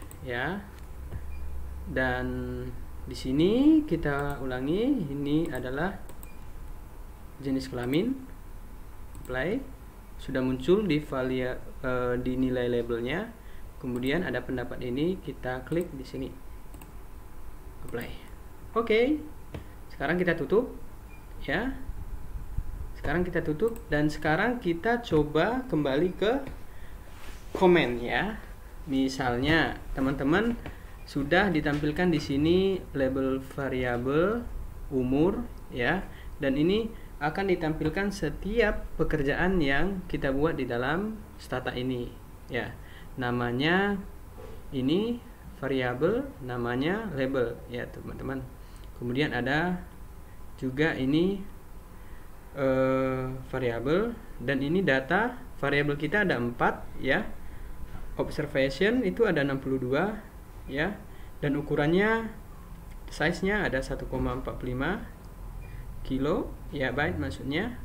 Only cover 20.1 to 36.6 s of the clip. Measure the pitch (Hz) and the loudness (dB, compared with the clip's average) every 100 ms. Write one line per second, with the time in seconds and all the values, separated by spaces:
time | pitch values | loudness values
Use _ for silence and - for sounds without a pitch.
20.1 | 170 170 160 135 196 262 - - - - | 4 4 2 4 4 4 -2 -10 -10 -12
21.1 | - - - - 156 247 262 - - - | -14 -12 -8 -2 0 0 -2 -6 -6 -6
22.1 | - - - - - - - - - - | -6 -6 -6 -4 -2 -2 -4 -6 -4 0
23.1 | 160 175 170 160 151 226 - - 151 151 | 2 2 0 0 2 0 0 0 2 2
24.1 | 147 160 156 220 247 180 165 226 240 - | 2 2 4 2 2 0 2 2 2 4
25.1 | 156 147 151 185 254 254 156 143 135 180 | 4 4 4 4 2 0 2 2 4 2
26.1 | 175 196 269 269 - - - - - - | 2 2 2 -2 -8 -10 -10 -10 -10 -12
27.1 | - - - - - 185 170 131 120 120 | -10 -10 -10 -6 4 8 8 6 2 0
28.1 | 120 180 214 - - - - - 135 131 | 0 0 -4 -10 -14 -14 -12 0 2 2
29.1 | - 131 120 139 160 127 - - - 135 | 2 2 2 4 6 4 0 -4 0 0
30.1 | 147 139 175 233 233 - - - - - | 2 4 4 4 0 -4 -10 -12 -12 -6
31.1 | 147 143 175 202 156 151 147 151 151 180 | -4 2 4 6 4 2 2 2 4 4
32.1 | 151 - 139 156 180 190 185 - 147 131 | 4 2 4 6 6 4 2 -2 0 2
33.1 | 131 135 131 135 - 135 127 127 120 123 | 2 2 0 -2 -4 -2 0 2 2 2
34.1 | 147 180 233 240 - - - - 131 127 | 4 4 2 -2 -6 -8 -8 -2 0 2
35.1 | 135 170 156 120 - - 131 123 180 - | 4 4 2 -4 -8 -8 0 2 2 -2
36.1 | - - - 139 135 | -10 -10 -2 0 4